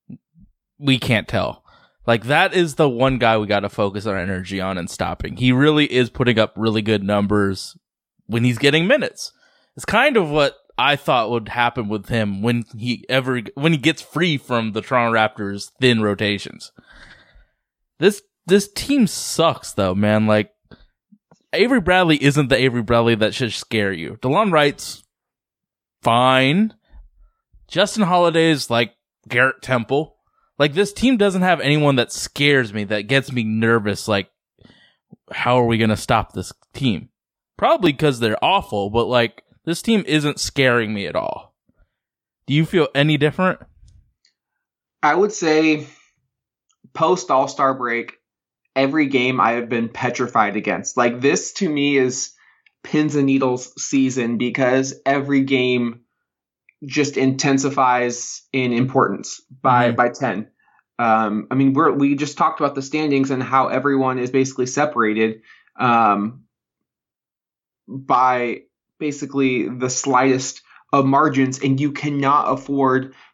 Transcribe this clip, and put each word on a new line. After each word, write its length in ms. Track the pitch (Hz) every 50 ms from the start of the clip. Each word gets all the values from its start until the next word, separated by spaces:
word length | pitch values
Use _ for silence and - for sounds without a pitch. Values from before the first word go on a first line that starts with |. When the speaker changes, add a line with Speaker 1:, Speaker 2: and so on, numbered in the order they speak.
| _ - - - _ _ _ _ - - _ _ _ _ _ -
Speaker 1:
we 200 | 147 143 131 123
can't 280 | - - 120 104 -
tell. 380 | - - 104 90 62 - - _ _ _ _ _ _ _ _ -
Like, 180 | - 117 117 98
that 300 | 117 143 156 185 190 -
is 200 | 185 175 160 135
the 140 | - 160 143
one 300 | 123 117 131 131 135 123
guy 200 | 120 117 113 110
we 80 | 104
gotta 220 | 101 104 101 98 101
focus 340 | - - 107 98 95 104 98
our 100 | 110 98 95
energy 420 | 87 95 95 92 92 90 98 95
on 160 | 92 95 95
and 120 | 90 87 -
stopping. 460 | - - 87 87 85 - - - - -
He 120 | 127 127 127
really 380 | 127 139 151 151 151 147 143
is 200 | - 127 123 113
putting 280 | - - 131 120 120 110
up 140 | 110 104 -
really 260 | 98 110 113 107 110 107
good 200 | 107 110 104 101
numbers 720 | 98 104 101 101 98 104 104 101 98 98 95 - - - _ _ _ _ _ _ _ _ _ _
when 180 | - 107 117 117
he's 140 | 123 120 113
getting 280 | 143 143 139 160 165
minutes. 460 | 196 269 302 208 - - - - - - _ _ _ _ _ _ _ _
It's 80 | - -
kind 320 | - - 220 262 302 277 226
of 100 | 180 151
what 260 | 147 151 143 139 - - _ _ _
I 200 | - 127 139 143
thought 340 | 139 - - 143 123 113 104
would 180 | 120 120 110 107
happen 400 | - 123 120 120 - 127 113 104
with 200 | 107 107 101 -
him 340 | 120 117 110 104 101 98 101
when 220 | 120 120 120 113 - -
he 280 | 110 107 123 120 - - -
ever, 320 | 127 131 131 127 127 123 110 - -
when 180 | - 139 165 165
he 60 | 147
gets 240 | 117 156 160 - -
free 340 | - - 151 170 180 156
from 360 | 127 - - 123 117 113 110 98
the 100 | 110 101
Toronto 340 | - 135 123 120 117 113 113
Raptors' 520 | 110 107 - - 104 98 101 101 - - _ -
thin 220 | 131 127 120 113 107
rotations. 680 | 104 101 95 110 101 104 98 - - - - - - _ _ - _ - - - - - - _ _ _ - _ _ _ _ _ _ _ _ _ _ _ -
This, 220 | 151 196 208 - - _ _ _ _
this 240 | - 180 208 196 - -
team 360 | - - - 277 285 233 165
sucks, 640 | - - - - - - 165 165 - - - - -
though, 200 | - 98 92 92
man. 340 | 98 104 104 107 107 107 107
Like, 240 | 107 107 104 - _ _ _ _ - - _ _ _ _ _ _ _ _ _ _ _ _ _ _ -
Avery 280 | 160 196 240 277 247
Bradley 420 | 170 170 180 185 185 165 156 143 127
isn't 260 | 143 139 147 147 120
the 80 | 131
Avery 260 | 113 127 135 120 120 113
Bradley 340 | 95 117 117 117 117 117
that 180 | 107 110 104 95
should 180 | - 127 113 101
scare 400 | - - - - 110 104 98 95
you. 260 | 80 82 69 - 110 -
DeLon 300 | 127 139 190 220 208 170
Wright's 500 | 151 147 147 139 - - - - - _ _ _ _ _ _ _ _ _ _ _ _ _ _ _ _ _ _ _ _
fine. 760 | - 120 113 120 123 131 131 131 131 135 151 190 214 220 - _ _ _ - - - _ _ _ _ _ _ _ _ _ _ _ _
Justin 380 | - - 160 202 202 - 220 208
Holiday's 680 | 170 180 180 175 170 160 165 165 165 160 139 - -
like 240 | 117 117 120 107 _ _ _ _ _ _ _ 107
Garrett 340 | 120 120 127 131 131 - -
Temple. 520 | - 131 123 113 - 135 143 160 - _ _ _ _ _ _ _ _ _ -
Like, 140 | 143 151 139
this 180 | 170 202 202 202
team 240 | - - 254 269
doesn't 260 | 220 202 202 180 185 180
have 180 | 185 180 147
anyone 360 | - 139 147 151 147 143 139
that 160 | 127 117 - -
scares 600 | - - - - - 143 147 143 135 123 107 104
me, 120 | 110 104
that 240 | 95 107 107 101 104
gets 240 | 135 135 127 - 131
me 100 | 123 113
nervous. 640 | 110 107 110 113 113 113 117 101 104 101 90 -
Like, 240 | - 107 98 95 - _ _ _ _ _ _ - - - _ _ _ _ _ _ _ - - _ - -
how 260 | - - 120 123 127
are 80 | 120
we 100 | 117 117 110
gonna 180 | 113 110 107
stop 360 | - - - 117 110 101 - -
this 180 | 107 92 - - _ _ _ -
team? 360 | - 139 127 101 80 - - _ _ _ _ _ _ _ _ _
Probably 360 | - - 247 320 320 202 165 143
'cause 280 | - 156 147 135 117
they're 220 | 117 110 107 - -
awful, 460 | 156 185 196 185 - - 104 98 101
but, 160 | 107 117 117
like, 360 | 95 123 123 117 113 - - - _ _ _ -
this 180 | 160 170 - -
team 220 | - 226 208 170
isn't 320 | - 147 156 147 147 139 -
scaring 560 | - - - - 135 131 120 120 113 104 110
me 120 | 101 98 78
at 80 | -
all. 400 | - - - - - - - _ _ _ _ _ _ _ _ _ _ _ _ _ _ _ _ _ _ _
Do 80 | - 131
you 100 | 151 160
feel 220 | 156 - 180 151 - -
any 220 | 139 143 156 151
different? 420 | 143 143 151 147 - 185 185 - - - - _ _ - - - - _ _ _ _ _ _ _ _ _ _ _ _ _ _ _ _ _ _ _ _ -
Speaker 2:
I 140 | 147 151
would 160 | 175 202 208 202
say 560 | - 180 160 156 156 160 156 151 147 135 - - _ _ _ _ _ _ _ _ _ _ _ _ _ _ _ _ _ _ _ -
post 360 | - 165 165 180 180 - -
All-Star 440 | 143 131 139 135 135 - 143 135 131
break, 400 | 131 123 120 117 117 113 - - _ _ _ _ _ _ _ _ _ _ _ -
every 320 | 131 135 135 143 156 151
game 340 | 135 135 127 123 127 127 123
I 120 | 92 113 117
have 160 | 120 117 113
been 200 | 123 117 113 113
petrified 640 | - - - 131 - - 123 113 - 117 107 101 101
against. 400 | 107 95 104 92 85 104 - -
Like, 240 | 123 120 120 120 123
this 320 | 127 139 165 190 - - -
to 140 | - 202 165
me 280 | 151 143 143 143 143 139
is 340 | 131 127 127 - - - _ _ _ _ _ _ _ _ _ _ -
pins 320 | - - 156 151 151 139
and 120 | 147 139
needles 460 | 135 135 135 135 127 123 123 127 - - -
season 580 | - - - 135 135 131 127 131 120 117 120 107
because 560 | 123 123 113 - 135 123 127 135 135 135 - - -
every 360 | 139 139 143 131 135 143 135 135
game 580 | 135 139 127 123 127 127 123 120 117 117 117 _ _ _ _ _ _ _ _ _ _ _ _ _ _ _ _ -
just 300 | 139 131 151 143 135 -
intensifies 1300 | - 135 131 131 135 - 143 139 135 139 143 135 139 131 127 123 123 123 123 120 - - - - - - _ -
in 200 | 135 127 123 120
importance 680 | 120 131 131 - - 117 - 98 - - - - - _ _ - - -
by, 260 | 135 123 123 120 120
Speaker 1:
Mm-hmm. 80 | 120
Speaker 2:
by 120 | 117 123 123
ten. 400 | - - 139 120 98 95 110 - _ _ _ _ _ _ _ _ _ -
Um, 480 | 117 113 110 110 110 104 104 107 - -
I 40 | 127
mean, 160 | 131 139 135 135
we're, 180 | 135 165 151 127
we 220 | 139 143 139 143
just 240 | 139 147 143 - -
talked 200 | 165 160 - -
about 160 | 151 139 139
the 80 | 139 135
standings 480 | - - 151 156 151 139 135 135 135
and 120 | 139 127 127
how 260 | - 131 135 127 -
everyone 500 | - 131 131 139 139 135 131 131 127 127
is 120 | 123 123
basically 360 | 131 135 131 131 - - 123
separated, 760 | 123 - 147 147 147 - 120 113 107 107 107 110 113 110 - _ - - _ _ _ _ -
um, 640 | 127 123 120 117 113 107 101 101 101 107 123 - - _ _ _ _ _ _ _ _ _ _ _ _ _ _ _ _ _ _ _ _ _ _ _ _ _ _ _ _
by 760 | - - 135 135 135 135 127 127 127 127 123 120 120 110 - - _ _ _ _ _ _ -
basically 720 | 160 151 139 - 143 135 139 139 135 131 127 123 - -
the 220 | 123 127 127 127
slightest 720 | 127 - - 139 131 127 131 135 127 135 135 - - - - _ _ - _ _ -
of 140 | 143 135
margins, 520 | 135 135 139 151 151 135 135 135 131 131 -
and 180 | - 135 135 131
you 120 | 147 147 135
cannot 600 | - - 147 147 139 139 139 143 147 - - 131
afford 640 | 135 - - 143 139 135 131 131 131 131 - - - - _